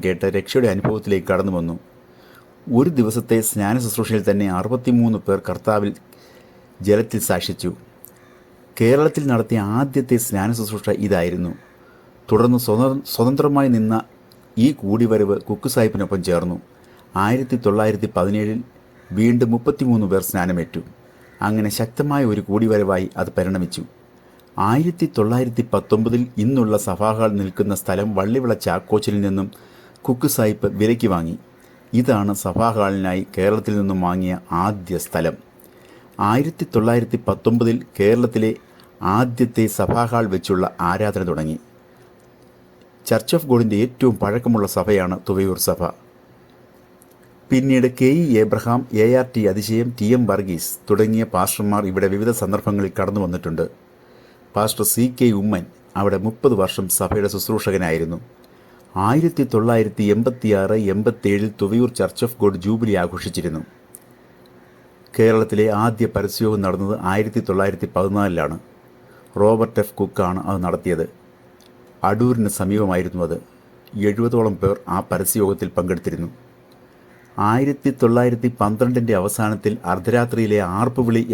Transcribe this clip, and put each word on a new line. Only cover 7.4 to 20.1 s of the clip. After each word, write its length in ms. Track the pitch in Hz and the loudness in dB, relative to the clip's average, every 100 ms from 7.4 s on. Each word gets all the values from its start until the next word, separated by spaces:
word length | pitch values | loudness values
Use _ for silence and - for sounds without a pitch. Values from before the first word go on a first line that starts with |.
| 95 90 90 - - _ - - - - - - - - | -4 -6 -6 -8 -14 _ -20 -20 -20 -20 -20 -20 -12 0
കേരളത്തിൽ 420 | 117 139 156 - 139 | 4 4 4 0 0
നടത്തിയ 320 | 117 113 113 | 0 0 -2
ആദ്യത്തെ 580 | 101 117 139 135 120 120 | 0 -2 0 -2 0 0
സ്നാന 340 | - 98 104 | 0 -2 -2
ശുശ്രൂഷ 380 | 117 107 107 - | -2 -6 -6 -4
ഇതായിരുന്നു. 600 | 104 101 95 87 90 87 - - - - - - - - | -2 0 0 0 -2 -6 -8 -16 -20 -20 -20 -20 -14 0
തുടർന്ന് 260 | 110 120 123 | 2 4 2
സ്വത-, 440 | 117 107 131 135 - | 2 2 2 -2 -6
സ്വതന്ത്രമായി 640 | - 120 139 147 143 135 | 0 0 2 2 2 2
നിന്ന 240 | 113 110 110 - - _ - - - | 2 2 -2 -4 -18 _ -20 -10 0
ഈ 100 | 131 | 2
കൂടിവരവ് 640 | 139 98 110 117 110 101 98 | 2 -2 2 2 2 2 0
കുക്ക് 300 | - 104 127 | -4 -6 -2
സാഹിബിനൊപ്പം 540 | 123 110 101 92 98 | 0 0 0 -4 -4
ചേർന്നു. 340 | 90 85 87 87 - _ - - - 92 | 0 0 0 -6 -10 _ -20 -20 -8 -2
ആയിരത്തി 420 | 101 127 127 123 | 0 0 -2 -2
തൊള്ളായിരത്തി 520 | 104 104 110 101 107 - | 0 2 2 0 -2 0
പതിനേഴിൽ 440 | 95 107 107 110 - - - - - | 0 0 -2 -4 -8 -18 -20 -20 -8
വീണ്ടും 400 | 92 117 120 117 | 0 2 4 2
മുപ്പത്തിമൂന്ന് 560 | 117 147 143 127 117 | 0 0 -2 2 2
പേർ 140 | 98 | 2